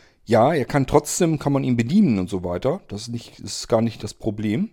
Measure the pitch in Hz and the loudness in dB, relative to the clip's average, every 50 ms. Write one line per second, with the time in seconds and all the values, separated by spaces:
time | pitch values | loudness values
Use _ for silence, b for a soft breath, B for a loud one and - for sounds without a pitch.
0 | B B B B _ - 113 110 117 143 175 147 117 - - 143 135 - - 151 | B B B B _ 2 4 4 6 4 2 0 -2 0 0 0 0 4 4 2
1 | - - - - 185 165 160 - - 143 139 135 139 131 123 117 117 117 165 214 | 2 2 -2 0 0 0 0 -2 -2 -2 0 0 0 0 0 0 0 2 4 4
2 | 208 151 110 95 90 90 98 92 90 90 87 90 - 127 165 196 - - - 101 | 4 4 4 2 0 -2 -4 -6 -4 -4 -6 -2 -2 -2 -2 -2 -6 -12 -12 -12
3 | 110 120 117 117 - - - - - 107 - - - - 117 110 113 117 110 - | -10 -10 -10 -10 -10 -14 -18 -16 -12 -12 -10 -10 -2 0 2 2 2 0 -2 -6
4 | - 104 - - - 110 101 110 107 107 101 143 208 226 | -12 -12 -12 -6 -6 -6 -4 -2 -2 -2 0 -2 -2 -4